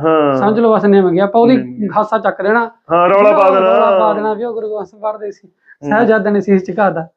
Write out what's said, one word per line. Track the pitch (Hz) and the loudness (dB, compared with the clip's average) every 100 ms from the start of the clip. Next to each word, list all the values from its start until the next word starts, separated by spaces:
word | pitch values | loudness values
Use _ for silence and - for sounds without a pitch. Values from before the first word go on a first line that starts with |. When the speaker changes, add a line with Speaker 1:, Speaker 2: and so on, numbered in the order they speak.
Speaker 1:
ਹਾਂ। | 160 160 143 | 0 2 2
Speaker 2:
ਸਮਝ | 131 202 220 | 0 0 0
ਲਓ | 226 | 2
ਬਸ | 214 | 2
ਨਿਮ | 208 196 180 | 2 2 2
ਗਿਆ। | 170 | 0
ਆਪਾਂ | 202 233 | 0 2
ਉਹਦੀ | 233 262 | 2 2
Speaker 1:
ਨਿਮ | 247 226 | -2 -8
ਗਿਆ। | 196 208 | -6 -4
Speaker 2:
ਹਾਸਾ | 208 220 | -2 -4
ਚੱਕ | 196 190 | -4 -4
ਦੇਣਾ। | 196 233 226 - - | -2 -2 -4 -10 -4
Speaker 1:
ਹਾਂ, | 170 180 | 0 2
ਰੌਲਾ | 196 208 | 4 4
Speaker 2:
ਵੀ | 208 | 4
Speaker 1:
ਪਾ | 190 | 2
ਦੇਣਾ। | 190 185 | 2 2
Speaker 2:
ਰੌਲਾ | 202 214 190 | 2 2 2
ਪਾ | 214 | 0
ਦੇਣਾ | 208 214 | -2 -4
ਵੀ | 214 | -6
ਉਹ | 240 | -8
ਗੁਰੂ | 220 214 | -8 -8
ਗੋਬਿੰਦ | 208 190 | -10 -12
ਸਿੰਘ | 214 | _
ਪੜ੍ਹਦੇ | 214 208 208 | -10 -10 -12
ਸੀ। | - _ | -16 _
Speaker 1:
ਹੂੰ। | _ _ _ 143 | _ _ _ -4
Speaker 2:
ਸਾਹਿਬਜ਼ਾਦਿਆਂ | 214 220 220 202 | 0 2 2 0
ਨੇ | 202 | -2
ਸੀਸ | 196 190 185 | 0 0 -2
ਝੁਕਾਤਾ | 180 196 165 165 | -2 -2 -2 -8